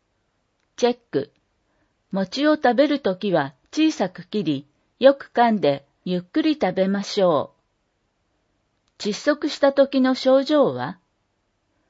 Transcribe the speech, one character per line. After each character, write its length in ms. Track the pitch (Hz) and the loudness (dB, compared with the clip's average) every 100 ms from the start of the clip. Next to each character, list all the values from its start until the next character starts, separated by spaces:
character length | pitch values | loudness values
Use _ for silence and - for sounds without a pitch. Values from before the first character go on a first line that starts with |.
| _ _ _ _ _ _ _ - | _ _ _ _ _ _ _ -4
チ 120 | 240 | -2
ェ 40 | |
ッ 60 | 240 _ | -2 _
ク。 220 | 143 - _ _ _ _ _ _ _ - | -6 -6 _ _ _ _ _ _ _ -8
餅 340 | 190 185 247 294 | -6 -6 -2 0
を 80 | 302 | 2
食 180 | 254 | 0
べ 120 | 233 285 | 2 2
る 140 | 285 | 0
と 160 | 202 185 | -4 -4
き 160 | 208 | -2
は 220 | 170 139 _ _ | -2 -2 _ _
小 180 | - 311 | 0 0
さ 200 | - 190 | 0 -6
く 180 | 185 - | -8 -10
切 160 | 214 | -6
り、 220 | 156 139 - _ _ - | -4 -4 -8 _ _ 2
よ 160 | - | 2
く 160 | 277 - | 2 -4
噛 200 | - 233 | 0 2
ん 80 | 214 | 2
で 240 | 147 139 _ _ | 0 -2 _ _
ゆ 140 | 180 180 | -6 -6
っ 20 | |
く 220 | 180 311 | -4 -2
り 160 | 311 302 | -2 -2
食 140 | 190 | -2
べ 120 | 190 190 | 0 -2
ま 160 | 202 | -2
し 200 | 202 214 | -4 0
ょ 320 | 185 143 - _ _ _ _ _ _ _ _ _ _ _ _ _ _ - | 2 2 -2 _ _ _ _ _ _ _ _ _ _ _ _ _ _ -10
う。 40 | |
窒 120 | 208 | -8
息 340 | 196 285 302 302 | -4 -2 -2 -4
し 100 | - | 0
た 140 | 277 | 0
時 300 | 277 269 269 | 2 2 2
の 120 | 262 | 0
症 280 | 262 262 269 | 0 2 2
状 320 | 269 302 214 | 2 2 2
は？ 240 | 123 131 190 _ _ _ _ _ _ _ _ | 0 -8 -10 _ _ _ _ _ _ _ _